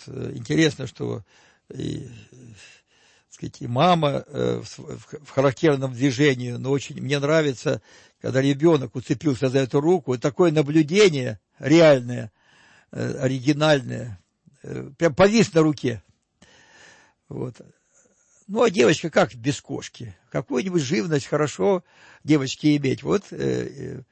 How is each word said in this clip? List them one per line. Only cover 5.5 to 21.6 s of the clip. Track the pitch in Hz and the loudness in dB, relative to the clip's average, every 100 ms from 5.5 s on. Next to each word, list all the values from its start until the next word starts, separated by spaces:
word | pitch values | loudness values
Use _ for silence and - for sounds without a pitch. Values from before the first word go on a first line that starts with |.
| - 160 139 131 | 2 2 2 -2
движении, | 120 139 117 147 123 123 | -2 0 2 2 2 -4
но | 120 127 | -6 -4
очень | 139 - 135 | -4 -4 -10
мне | 127 143 | -6 -2
нравится, | 143 160 147 123 151 123 - - _ _ | 2 2 2 -2 -4 -4 -8 -20 _ _
когда | 117 127 | -4 0
ребенок | 139 139 165 151 127 131 | 0 2 4 2 0 -8
уцепился | - 135 156 120 135 | -6 -2 -2 -2 0
за | 131 | 0
эту | 127 143 | 0 0
руку, | 151 185 131 | 2 0 0
и | 127 | -4
такое | 147 - 175 | -2 2 2
наблюдение | 156 143 160 147 190 202 143 123 110 _ _ | 2 2 2 2 4 4 4 -4 -8 _ _
реальное, | 131 165 160 135 120 123 113 - _ _ _ _ _ | 4 8 8 6 2 -8 -10 -16 _ _ _ _ _
э, | 123 120 123 | -8 -6 -2
оригинальное, | 135 131 123 147 156 143 123 120 120 95 _ _ _ _ | -2 0 0 2 2 2 0 -10 -10 -14 _ _ _ _
э, | - 127 131 - | -12 -12 -12 -2
прям | 165 | 0
повис | 139 202 226 175 | 4 6 6 4
на | 160 | 4
руке. | 156 147 123 107 - _ _ _ _ _ _ _ - - _ _ - | 2 2 -4 -6 -10 _ _ _ _ _ _ _ -20 -20 _ _ -16
Вот. | 120 127 - - _ _ _ _ _ _ _ - | -10 -10 -12 -20 _ _ _ _ _ _ _ -8
Ну, | 208 | 0
а | 240 | 2
девочка | 185 233 156 165 | 4 4 2 0
как | - 143 123 | 0 0 -2
без | 120 139 | -6 -6
кошки? | - 131 - - 117 - _ | -8 -10 -10 -14 -16 -18 _
Какую-нибудь | 147 - 247 190 175 | -8 -4 -4 -2 -2
живность | 131 196 185 147 - | -2 -2 0 -2 -2
хорошо | 147 151 - | -2 -2 -2